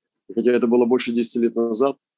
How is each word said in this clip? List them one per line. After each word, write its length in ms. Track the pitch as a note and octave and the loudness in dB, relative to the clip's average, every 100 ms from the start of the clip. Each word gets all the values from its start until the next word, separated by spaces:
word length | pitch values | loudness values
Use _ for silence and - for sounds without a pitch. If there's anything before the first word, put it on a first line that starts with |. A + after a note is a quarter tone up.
| _ _ - | _ _ -12
И 60 | |
хотя 180 | A#2 A2+ | -2 2
это 140 | A#2+ A#2 | 2 2
было 180 | B2 | 2
больше 280 | A#2 B2 B2 | 2 0 0
десяти 280 | A#2 A#2 B2 | -4 -2 -2
лет 160 | A#2 A#2 | -2 -2
назад, 400 | A#2 A2 C#3 C3+ _ | -4 0 -2 -4 _